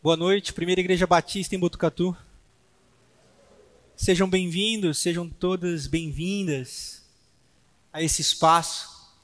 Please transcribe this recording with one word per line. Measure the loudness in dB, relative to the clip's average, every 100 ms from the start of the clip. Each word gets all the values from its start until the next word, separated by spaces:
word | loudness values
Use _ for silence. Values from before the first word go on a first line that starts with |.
| 2
Boa | 2
noite, | 2 0 -2
Primeira | -6 -2 0
Igreja | 2 2 4
Batista | 4 2 -6 -4 -2
em |
Botucatu. | -2 0 -2 0 -2 -2 -12 -20 _ _ _ _ _ _ _ _ _ _ _ -20 -20 _ _ -4
Sejam | 2 2 4
bem-vindos, | 2 0 -2 -2 0 0 0
sejam | -2 -2 -6
todas | -4 -2 -2 -2 -4 -2
bem-vindas | -4 -4 -6 -4 -2 -2 -4 -6 -12 -14 -16 _ _ _ _ _ _ _ _ _
a | -4
esse | -2 0
espaço, | 0 4 6 6 4 -8 -12 -18 -20 _